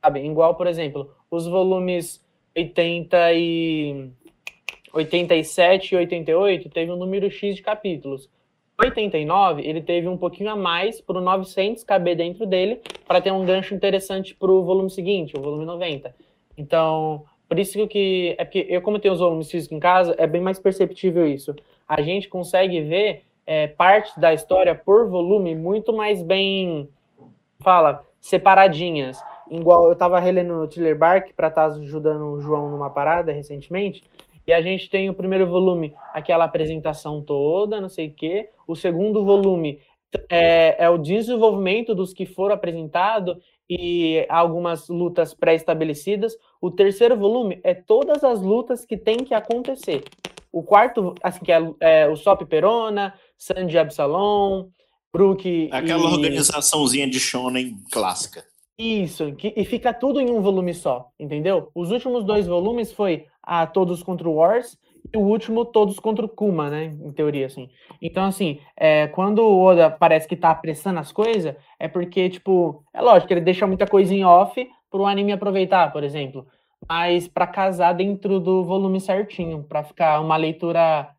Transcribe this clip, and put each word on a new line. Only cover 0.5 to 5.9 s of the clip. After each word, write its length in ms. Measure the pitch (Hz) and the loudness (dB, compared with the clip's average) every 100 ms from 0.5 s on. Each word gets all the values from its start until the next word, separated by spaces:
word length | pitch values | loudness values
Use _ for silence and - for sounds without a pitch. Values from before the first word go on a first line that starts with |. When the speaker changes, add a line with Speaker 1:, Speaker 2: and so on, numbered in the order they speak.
Speaker 1:
por 120 | 180 180 | 2 -4
exemplo, 460 | 165 156 143 139 _ _ | -4 -6 -8 -12 _ _
os 160 | 170 165 | -8 -4
volumes 760 | 180 190 185 180 175 170 - _ _ _ - | -2 0 0 -2 -4 -6 -16 _ _ _ -8
oitenta 760 | 170 - 170 170 160 180 170 | -4 -2 -2 -4 0 2 4
e, 800 | 170 170 165 165 156 147 139 131 127 _ _ - _ - - _ | 2 0 -2 -2 -2 -4 -8 -14 -20 _ _ -20 _ -20 -20 _
oitenta 420 | 156 156 175 170 | -6 -2 -2 2
e 100 | 170 | 0
sete 480 | 156 - 175 190 190 | 0 2 4 4 2